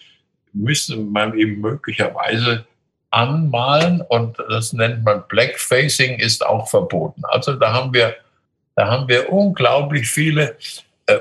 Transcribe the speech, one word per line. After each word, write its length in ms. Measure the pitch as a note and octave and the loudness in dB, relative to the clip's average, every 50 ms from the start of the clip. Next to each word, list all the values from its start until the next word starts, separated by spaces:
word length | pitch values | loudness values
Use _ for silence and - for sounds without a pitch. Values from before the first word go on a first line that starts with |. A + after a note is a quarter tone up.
| _ _ _ _ _ _ _ _ _ _ | _ _ _ _ _ _ _ _ _ _
müsste 460 | - G2+ G#2 A#2 D3+ - - - B2 A2 | -6 -4 -2 -2 -2 -2 -4 -4 -6 -6
man 400 | G#2+ G#2 G2+ G#2 G#2+ A2 A2 A2 | -4 -2 0 0 0 0 0 0
ihm 240 | A2 A2 G#2 G#2 | 0 0 0 -2
möglicherweise 1040 | G#2 A2 C3+ - - - - - - - - - - G2 A2 A2+ A#2+ A#2+ A#2 A2+ A2+ _ _ _ _ _ _ _ _ - | -4 -4 -4 -6 -8 -6 -4 -2 -2 -2 -2 -4 -4 -2 -2 0 0 0 -2 -2 -6 _ _ _ _ _ _ _ _ -4
anmalen 920 | - A2+ A#2+ B2+ D3 E3 D#3+ D3 B2 A#2 B2 C3+ C#3+ D#3 E3 F3 F3+ E3+ | 0 0 0 0 0 0 0 0 0 0 0 2 4 4 4 4 2 0
und 340 | - - A#2+ A#2 A#2 A2+ A2+ - - - | 0 0 0 0 0 -2 -6 -8 -6 -4
das 240 | A2 A2+ A2+ - - | -4 -4 -4 -4 -2
nennt 280 | A#2 A2+ A2+ A#2+ A#2 | 0 0 0 0 0
man 240 | A2 A2 G#2 G2+ - - | 0 0 0 0 -2 -2
Blackfacing, 920 | G2 G#2+ B2+ C3 - - - - B2+ B2+ D3 D3+ - - C3 B2+ B2+ A2 | 2 2 2 2 0 -6 -2 2 2 2 2 2 2 0 0 0 0 -2
ist 260 | A2 A2 - - - | -2 0 0 0 0
auch 240 | - - A2 A2+ - | 0 0 0 0 2
verboten. 540 | - G#2 F2+ - - E2+ - - - - - | 2 2 2 0 -2 -4 -4 -4 -8 -8 -4
Also 300 | G#2 G#2 G#2+ - C#3+ C#3 | -2 -2 -2 0 -2 0
da 180 | B2+ A#2+ A2 | 2 2 2
haben 220 | A2+ B2 C3 C3 B2+ | 2 0 0 2 2
wir, 200 | A#2+ A#2 G#2+ - - _ _ _ _ _ _ _ _ _ _ - | 2 2 2 0 -6 _ _ _ _ _ _ _ _ _ _ -2
da 100 | - G2+ | 0 0
haben 220 | G#2+ A#2 C3+ C#3 B2+ | 2 0 0 0 2
wir 240 | A#2+ A#2+ - - | 0 0 2 2
unglaublich 760 | F#3 G3 G3+ G3 F3+ - B2 A#2+ B2 C#3+ D3 C#3+ D3+ C#3+ A2+ | 2 2 2 2 2 2 2 2 2 2 0 0 -2 -2 -2
viele, 520 | A2+ - D3 D#3 D#3+ D3+ D3+ D3 C3 - - - - - - - _ _ _ _ | -2 -2 0 0 0 2 0 0 -2 -4 -10 -16 -16 -16 -16 -20 _ _ _ _
äh, 100 | - G#2 G2+ | 2 2 2